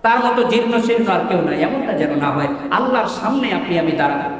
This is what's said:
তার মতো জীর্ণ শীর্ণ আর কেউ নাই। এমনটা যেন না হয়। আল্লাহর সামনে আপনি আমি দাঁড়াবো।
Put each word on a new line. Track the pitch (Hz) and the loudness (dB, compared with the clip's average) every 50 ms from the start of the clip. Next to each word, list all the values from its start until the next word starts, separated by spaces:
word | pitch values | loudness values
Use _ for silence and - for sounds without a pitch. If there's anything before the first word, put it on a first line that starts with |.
তার | - 226 233 247 247 | 4 2 2 4 2
মতো | 247 240 247 | 2 2 2
জীর্ণ | 233 233 226 226 233 233 233 226 | 2 2 2 2 2 2 0 0
শীর্ণ | - 226 233 226 - 196 | 2 2 2 2 2 2
আর | 185 170 - - | 2 0 0 0
কেউ | 190 175 | 0 0
নাই। | 160 151 147 151 | 0 0 0 0
এমনটা | 156 - 135 135 - - | 0 0 0 -2 -2 -2
যেন | 147 - 151 147 147 | -2 0 0 0 0
না | 143 143 143 | 0 0 0
হয়। | 135 143 139 139 - - - - | 0 0 -2 -2 -4 -6 -4 -2
আল্লাহর | - 208 254 254 254 240 214 | 0 0 0 2 0 0 0
সামনে | - - - - 220 269 277 247 220 | -2 -4 -4 -4 -2 0 0 0 0
আপনি | 190 170 - - 175 170 | -2 -2 -2 0 0 0
আমি | 160 160 | 0 0
দাঁড়াবো। | 151 147 143 - - - 139 147 139 | 0 0 0 0 0 -2 -4 -6 -8